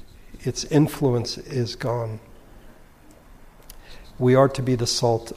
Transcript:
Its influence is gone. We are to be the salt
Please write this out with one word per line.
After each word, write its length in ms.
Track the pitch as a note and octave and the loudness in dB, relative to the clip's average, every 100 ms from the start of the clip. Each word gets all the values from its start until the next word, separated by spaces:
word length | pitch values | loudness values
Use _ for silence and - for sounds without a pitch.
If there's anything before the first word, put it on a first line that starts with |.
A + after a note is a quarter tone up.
| - - - - | -20 -20 -20 -10
Its 240 | C3 - | -8 -6
influence 720 | - D3+ D3+ - C3+ A#2+ A2+ - | 0 2 2 2 0 0 -2 -8
is 360 | - B2+ A#2 | -8 -4 -4
gone. 460 | - B2 A#2+ A2+ A2 - - - - - - - - - - - - - - - - - - - - | -4 -4 -4 -6 -8 -14 -20 -20 -20 -20 -20 -20 -20 -20 -20 -20 -20 -20 -20 -20 -20 -20 -20 -18 0
We 160 | B2+ | 4
are 140 | C3 C3+ | 6 6
to 140 | C3+ | 2
be 120 | B2 | 0
the 120 | B2 A#2+ | 0 0
salt 460 | - A#2 A2+ - | 0 2 0 -2